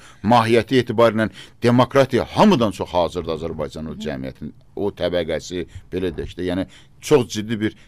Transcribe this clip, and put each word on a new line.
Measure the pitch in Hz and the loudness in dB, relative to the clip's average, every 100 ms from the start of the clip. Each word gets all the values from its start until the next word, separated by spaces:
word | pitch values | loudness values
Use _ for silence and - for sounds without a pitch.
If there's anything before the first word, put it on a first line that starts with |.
| - - | -8 -4
mahiyyəti | 98 120 110 117 104 131 | 4 4 6 2 4 0
etibarilə | 117 110 117 107 110 - - - | 0 2 4 4 -4 -6 -20 -2
demokratiya | 117 123 120 143 131 117 | 2 4 4 2 2 0
hamıdan | 80 - 208 156 110 | -2 4 4 4 2
çox | 95 90 | -2 -2
hazırdır | 87 82 87 82 78 | 0 0 -2 -6 -6
Azərbaycan | 82 78 73 78 78 | -6 -8 -8 -8 -12
o | 71 | -10
cəmiyyətin, | 73 67 65 - 76 - _ - | -8 -8 -10 -12 -16 -16 _ -6
o | 101 | -6
təbəqəsi, | - 87 87 80 78 - 90 - - - | -4 -4 -2 -2 -6 -6 -8 -8 -14 -10
belə | 92 90 | -6 -4
deyək | 73 73 - | -6 -10 -6
də, | |
yəni | 90 90 - - - - | -4 -4 -6 -12 -20 -10
çox | - 147 120 | 2 2 2
ciddi | 104 107 110 | -6 -6 -4
bir | 107 - | -4 -6